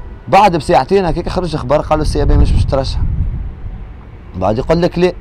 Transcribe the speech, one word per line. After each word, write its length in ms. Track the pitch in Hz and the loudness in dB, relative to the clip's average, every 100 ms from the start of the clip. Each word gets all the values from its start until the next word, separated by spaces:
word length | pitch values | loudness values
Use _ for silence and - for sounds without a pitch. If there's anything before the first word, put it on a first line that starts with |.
| - - - | -14 -14 2
بعد 280 | 190 208 170 | 4 4 4
بساعتين 500 | - 160 131 196 175 | 2 2 2 2 2
هكاك 240 | 151 165 | -2 -4
خرج 260 | 185 175 151 | -4 -4 -4
اخبار 260 | 123 151 | -2 -2
قالوا 220 | - 156 | 0 0
السي 220 | - 151 143 | 0 0 4
بي 120 | - | 4
مش 140 | - | 4
باش 140 | - - | 4 2
ترشح. 340 | 139 131 - - - - - - - - - - - - - - 92 | 0 -2 -2 -2 -2 -4 -6 -8 -10 -12 -12 -14 -18 -20 -20 -16 -4
بعد 220 | 101 110 | -2 -2
يقول 240 | 131 165 | 0 0
لك 180 | 170 175 | 0 0
لا 140 | 180 - | -2 -2